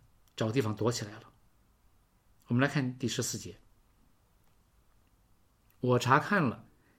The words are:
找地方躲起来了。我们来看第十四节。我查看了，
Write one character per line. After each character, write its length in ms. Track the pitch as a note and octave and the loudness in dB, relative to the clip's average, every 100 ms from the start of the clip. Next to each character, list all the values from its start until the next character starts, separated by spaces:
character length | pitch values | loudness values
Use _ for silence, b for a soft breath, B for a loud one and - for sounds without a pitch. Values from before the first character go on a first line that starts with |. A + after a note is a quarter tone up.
| - _ _ - | -20 _ _ -4
找 160 | A2 | -2
地 80 | A2 | 0
方 160 | A2 G#2+ | -2 -2
躲 160 | A2 | -2
起 100 | A#2 G#2 | -2 -8
来 60 | |
了。 180 | G#2+ - _ _ _ _ _ _ _ _ _ _ _ - | -14 -20 _ _ _ _ _ _ _ _ _ _ _ -2
我 60 | |
们 80 | B2 | 0
来 80 | C#3 | 2
看 300 | D3+ B2+ B2+ | 0 -4 -4
第 100 | A#2 | -4
十 140 | - | -4
四 160 | A2+ A#2+ | -6 -8
节。 200 | - - _ _ _ _ _ _ _ _ _ _ _ _ _ _ _ _ _ _ _ _ _ _ | -12 -18 _ _ _ _ _ _ _ _ _ _ _ _ _ _ _ _ _ _ _ _ _ _
我 180 | B2 B2 | 2 2
查 200 | B2 C#3+ | 6 4
看 240 | - G3+ | 4 0
了， 240 | C3 G2 b b b | 0 -2 b b b